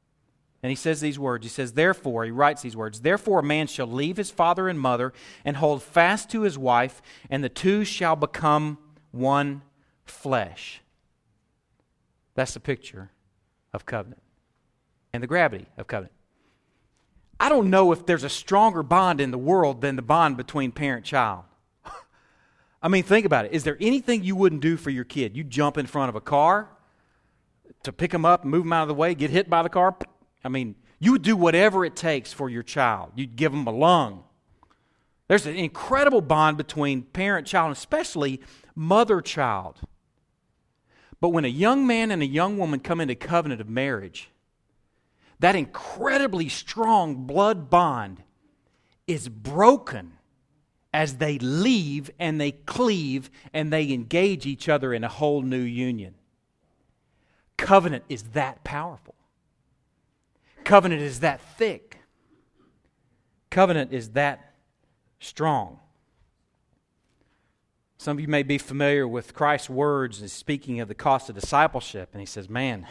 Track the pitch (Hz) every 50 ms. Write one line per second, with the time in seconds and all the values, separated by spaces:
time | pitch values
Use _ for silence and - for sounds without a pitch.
0 | _ _ _ _ _ _ _ _ _ _ _ _ - 127 135 - - 165 160 143
1 | 151 151 139 143 139 131 120 117 107 113 - - 131 120 113 143 160 185 185 -
2 | - 139 117 117 113 113 113 127 143 143 143 - - 123 110 113 110 110 110 110
3 | 117 156 190 202 - 220 196 175 143 147 151 156 156 143 - - 131 113 117 131
4 | 143 165 185 208 202 - - - 170 170 175 185 190 185 175 151 135 127 123 120
5 | 123 131 - - - - - - - 143 143 139 160 151 147 131 - - - 170
6 | 170 180 208 208 - - - 226 214 196 147 139 131 127 120 120 127 131 - -
7 | _ - - - - - 139 135 143 123 - - - 185 202 214 214 - - -
8 | 180 165 160 151 151 - - - 160 151 147 151 151 151 147 147 - _ _ _
9 | _ _ - 120 127 135 139 143 143 143 139 139 139 _ _ _ _ _ _ _
10 | _ - - - - 143 131 117 101 87 - - - - - - _ _ _ _
11 | _ _ _ _ _ _ _ _ _ _ _ _ _ _ _ _ _ _ _ _
12 | _ _ _ _ _ _ _ - 131 - - 117 - - 131 - - - - 95
13 | 95 98 _ _ _ _ _ _ _ _ _ _ _ _ - 101 - - 123 110
14 | 95 107 - - _ _ _ _ _ _ _ _ _ _ _ _ _ _ _ _
15 | _ _ - 120 123 123 156 180 170 139 110 95 98 - _ - 117 - - 104
16 | 92 - _ _ _ _ _ _ _ _ _ _ _ _ _ _ _ _ _ _
17 | _ _ _ _ _ _ _ - 214 277 302 262 208 185 185 190 190 175 165 170
18 | - 185 175 147 131 143 - - - - 190 202 220 226 185 165 147 127 170 185
19 | 190 185 165 139 139 131 123 127 127 151 185 190 165 143 135 117 139 139 135 131
20 | 120 110 151 170 165 151 131 120 123 - - 147 135 123 113 - 147 139 127 117
21 | 98 - 147 135 120 110 95 92 92 _ _ _ _ _ _ _ _ - - -
22 | - _ _ _ _ _ _ _ _ _ _ _ _ _ _ _ - 170 196 185
23 | 175 - 196 226 208 175 151 120 107 104 - 156 127 156 147 - 196 220 262 277
24 | - - 240 220 180 185 190 185 196 180 156 147 143 165 165 160 - 151 135 127
25 | 120 - - 143 127 107 101 139 160 135 117 139 147 147 147 156 135 117 - 147
26 | 135 123 107 107 - - 147 143 151 165 190 208 214 - - _ _ _ _ _
27 | _ _ _ _ _ _ _ _ _ _ _ _ _ - - _ - 135 127 -
28 | 165 170 180 170 156 170 175 175 - 135 147 175 175 165 170 160 156 147 151 143
29 | 160 175 180 139 147 147 139 185 202 170 170 165 165 170 - 180 180 190 180 -
30 | - - _ _ _ _ _ _ - 127 127 135 127 110 104 - _ _ _ _
31 | 156 220 262 226 156 196 226 185 175 170 160 170 202 214 190 190 180 156 - -
32 | 165 165 151 131 113 - - - 139 131 120 117 117 - - 147 131 120 110 95
33 | 87 87 98 120 139 123 117 117 156 151 135 147 135 117 110 123 151 170 180 160
34 | 139 110 98 90 - _ _ _ _ _ _ _ _ _ _ _ _ _ _ _
35 | _ _ _ _ _ - 185 208 - 151 156 190 175 156 - - - - 254 269
36 | 285 285 269 220 160 127 156 151 156 156 151 151 156 - - 151 143 143 139 131
37 | 117 - - 185 190 202 202 170 143 - - 180 165 156 139 - - - - 311
38 | 339 - - 170 143 139 131 131 - - - - _ _ _ 160 156 165 196 220
39 | 240 220 208 180 - - - 160 139 120 104 95 92 78 - _ - - _ _
40 | _ _ _ _ _ _ _ _ _ _ _ _ _ _ _ _ _ _ _ _
41 | _ _ - - 170 175 170 165 147 123 123 143 190 226 262 277 269 247 233 226
42 | 226 220 202 170 147 135 135 156 180 196 208 202 185 160 147 131 - - 170 165
43 | 160 135 123 - - 135 170 170 165 151 127 110 110 107 113 127 135 139 127 104
44 | 98 90 - - - - _ _ _ _ _ _ _ _ _ _ _ _ _ _
45 | _ _ _ _ _ _ _ - - 180 196 185 139 - - - - - - 185
46 | 233 269 269 277 277 247 190 175 165 139 - - - - - 220 226 226 226 202
47 | 175 160 139 127 127 131 139 185 202 214 220 180 147 127 175 175 175 156 135 117
48 | 104 98 92 87 - _ _ _ _ _ _ _ _ _ _ _ _ _ _ _
49 | _ - 165 143 120 120 110 107 107 131 143 170 202 233 277 240 - - 135 104
50 | 90 85 80 _ _ _ _ _ _ _ _ _ _ _ _ _ _ _ - 151
51 | 156 143 135 123 156 151 147 135 120 127 139 165 202 254 254 208 165 143 139 147
52 | 139 - - - 175 160 156 151 147 143 143 - - - - 240 254 226 208 180
53 | 151 135 131 135 131 - - - - - - 156 151 151 156 156 151 139 135 123
54 | 113 110 156 170 190 202 190 143 120 139 139 117 - 165 151 143 135 131 120 113
55 | 113 113 104 117 151 147 147 143 127 131 127 127 123 120 120 123 127 127 120 110
56 | 98 87 - _ _ _ _ _ _ _ _ _ _ _ _ _ _ _ _ _
57 | _ _ _ _ _ _ _ _ _ _ _ - - - 196 196 170 170 147 120
58 | - - 147 110 104 113 110 147 135 131 - - - - 147 147 160 175 151 104
59 | _ - - _ _ _ _ _ _ _ _ _ _ _ _ _ _ _ _ _
60 | _ _ _ _ _ _ _ _ _ _ _ - - - 202 196 180 185 165 147
61 | 147 143 127 120 156 156 139 - - - - - 226 214 156 107 - _ - -
62 | _ _ _ _ _ _ _ _ _ _ _ _ _ _ _ _ _ _ _ _
63 | _ _ _ _ _ _ _ _ _ _ - 180 190 180 170 156 135 127 135 123
64 | 113 110 110 135 147 143 135 - - _ _ _ _ _ _ _ _ _ _ _
65 | _ _ _ _ - - - - 151 160 147 123 101 82 - - _ _ _ _
66 | _ _ _ _ _ _ _ _ _ _ _ _ _ _ _ _ _ _ _ _
67 | _ _ _ _ _ _ _ _ _ _ _ _ _ _ _ _ _ _ _ -
68 | - 151 147 143 156 147 151 147 139 135 143 139 - - - 139 139 143 143 143
69 | 135 120 113 123 110 - - - 151 147 147 139 - - 131 127 143 147 143 139
70 | 131 120 104 101 104 95 - - - - 147 139 - 139 123 117 117 101 104 -
71 | - 143 135 127 - - 107 98 - - 143 143 156 160 - 127 - - - 101
72 | 90 - - 101 98 - - 104 95 92 110 120 135 131 113 98 87 -